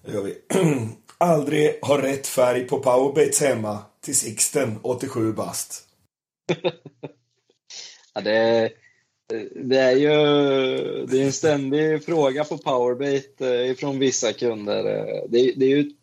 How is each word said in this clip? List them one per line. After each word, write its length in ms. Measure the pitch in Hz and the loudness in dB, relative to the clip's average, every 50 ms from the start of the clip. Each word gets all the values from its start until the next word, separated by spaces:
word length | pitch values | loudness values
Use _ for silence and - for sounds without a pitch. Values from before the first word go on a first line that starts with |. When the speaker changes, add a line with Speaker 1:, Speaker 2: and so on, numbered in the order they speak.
| _ | _
Speaker 1:
Det 60 | - | -8
gör 100 | - 104 98 | -8 -6 -6
vi. 120 | 98 - - _ _ - 190 185 165 147 | -8 -10 -12 _ _ 0 2 2 2 2
<clears throat> 400 | 127 110 110 113 - _ - _ | 0 -4 -8 -10 -16 _ -20 _
Aldrig 640 | _ 170 175 165 151 139 143 151 151 151 151 - - | _ 2 2 2 2 2 0 0 2 2 2 2 0
ha 200 | - 123 143 139 | 0 0 2 2
rätt 260 | 131 135 139 135 - | 2 -2 -4 -4 -6
färg 400 | - - 135 127 123 123 123 123 | -4 2 2 2 4 2 0 -2
på 120 | - 143 131 | -2 -4 0
powerbaits 640 | - 131 123 127 131 139 135 156 147 143 - - | 2 4 4 4 2 2 4 2 2 4 2 2
hemma 380 | 151 139 123 113 107 107 104 104 - _ _ _ | 2 2 0 0 -2 -6 -6 -8 -10 _ _ _
till 140 | - - 139 | -10 -4 -4
Sixten, 640 | - - 117 107 - - - - 147 131 117 110 107 - | -2 -2 -4 -4 -2 -4 0 0 -2 -2 -2 -4 -6 -4
åttiosju 500 | 123 123 127 - 127 - 120 110 110 107 | -4 -4 -4 -6 -6 -4 -2 -2 -2 -2
bast. 500 | 107 101 90 - - - - - - - _ _ _ _ _ _ _ _ _ _ _ _ - | -4 -6 -6 -6 -10 -10 -10 -12 -18 -18 _ _ _ _ _ _ _ _ _ _ _ _ -6
Speaker 2:
<laughs> 120 | - - - 175 - _ _ - _ _ - 143 _ _ _ _ _ _ _ _ _ _ _ _ - - - - - - _ _ _ | -6 -2 -2 -6 -6 _ _ -20 _ _ -18 -18 _ _ _ _ _ _ _ _ _ _ _ _ -20 -18 -18 -20 -20 -20 _ _ _
Ja, 80 | 107 | -6
det, 500 | 98 104 107 110 113 113 117 113 113 113 - _ _ _ _ _ _ _ _ _ _ _ 117 110 104 - - | -2 0 2 2 4 4 4 2 2 0 -4 _ _ _ _ _ _ _ _ _ _ _ -10 -10 -10 -12 -12
det 220 | - 139 127 131 135 | -10 -2 0 2 4
är 160 | 131 127 127 | 4 4 4
ju, 140 | 135 147 147 151 151 151 147 147 143 143 139 135 135 131 131 131 131 131 - - 131 131 | 4 4 4 4 4 4 4 4 4 4 2 2 2 0 0 -2 -4 -4 -6 -6 -6 -4
det 160 | 123 127 131 | -2 0 2
är 40 | 135 | 2
en 80 | 139 135 | 0 -2
ständig 720 | - - 156 147 143 139 135 139 151 156 156 156 147 151 | 0 0 0 0 0 -2 -2 0 0 0 0 0 -2 -2
fråga 380 | - 170 160 147 135 131 147 151 | -2 0 2 2 2 0 -2 -4
på 140 | - 170 | -4 -6
powerbait, 840 | 147 - 151 139 123 123 123 123 120 139 143 139 139 139 - _ _ | -6 -4 -2 0 0 0 0 -2 -2 -2 -2 -2 -2 -4 -8 _ _
eh, 300 | 135 127 123 120 123 127 | -4 -2 0 0 0 -2
ifrån 280 | 131 - 156 143 139 135 | -4 -4 -4 -6 -2 0
vissa 340 | 139 131 123 - 127 110 104 | 0 0 0 0 -2 -2 -2
kunder. 520 | - 120 120 113 107 104 104 104 101 104 104 104 | -2 -4 -4 -4 -4 -4 -4 -4 -2 -2 -2 -4
Eh, 260 | 104 107 104 104 101 - - | -4 -4 -6 -8 -8 -6 0
det, 240 | 113 120 127 131 120 | 2 4 4 4 2
det 100 | 139 131 | 2 2
är 40 | 135 | 2
ju 100 | 135 147 | 4 2
ett 160 | 147 147 - _ | 0 -2 -6 _